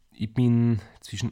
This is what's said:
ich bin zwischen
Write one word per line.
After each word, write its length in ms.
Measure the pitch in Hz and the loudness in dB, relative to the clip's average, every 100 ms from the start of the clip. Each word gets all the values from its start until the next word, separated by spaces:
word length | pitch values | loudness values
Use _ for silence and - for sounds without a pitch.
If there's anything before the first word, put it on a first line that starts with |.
| _ | _
ich 220 | - 110 | -10 -6
bin 480 | 123 123 120 117 113 - - | 0 2 4 2 0 -6 -20
zwischen 300 | - 98 117 | -14 -8 -8